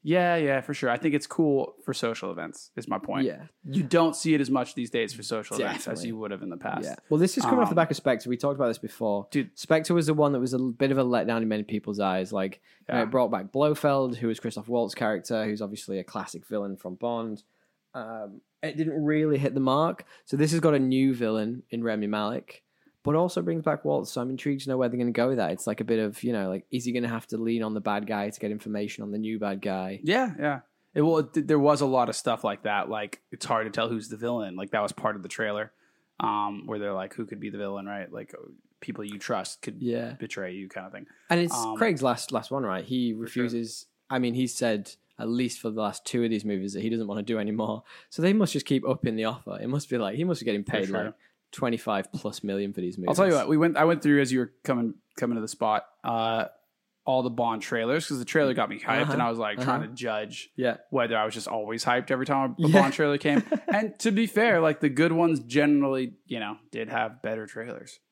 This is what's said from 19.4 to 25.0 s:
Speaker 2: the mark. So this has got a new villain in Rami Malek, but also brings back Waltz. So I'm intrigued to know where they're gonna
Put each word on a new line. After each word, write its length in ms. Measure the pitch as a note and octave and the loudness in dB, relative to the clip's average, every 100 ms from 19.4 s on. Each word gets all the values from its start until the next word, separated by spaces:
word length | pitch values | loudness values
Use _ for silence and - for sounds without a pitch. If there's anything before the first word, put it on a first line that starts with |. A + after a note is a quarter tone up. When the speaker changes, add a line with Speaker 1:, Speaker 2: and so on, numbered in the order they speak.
| C#3 | 2
Speaker 2:
the 60 | C3+ | 2
mark. 440 | C3 C#3 E3 F#3 - - | 2 4 2 -2 -12 -20
So 120 | - C#3 | -6 2
this 140 | D3+ | 2
has 80 | E3 | 4
got 140 | D#3+ | 4
a 40 | D3 | 4
new 360 | C3 C3 C3+ | 4 4 4
villain 480 | B2 A#2 A2 G#2+ B2 - | 4 2 2 0 -4 -6
in 120 | A#2 | -4
Rami 240 | A#2 G#2+ G#2 | -2 0 0
Malek, 560 | G#2+ G#2 B2+ - - _ _ _ _ | 0 -2 -4 -8 -20 _ _ _ _
but 120 | - D#3 | 0 2
also 260 | F3 F3+ | 2 0
brings 220 | F3 E3 | -2 0
back 200 | D#3 D3+ | 0 0
Waltz. 280 | D3+ C#3+ - | 0 0 -2
So 80 | - | -4
I'm 100 | B2+ | -4
intrigued 320 | C3 D3 C#3 | -2 -2 -2
to 40 | C3+ | -2
know 80 | C3 | 0
where 120 | B2 | 0
they're 100 | |
gonna 120 | B2 | 0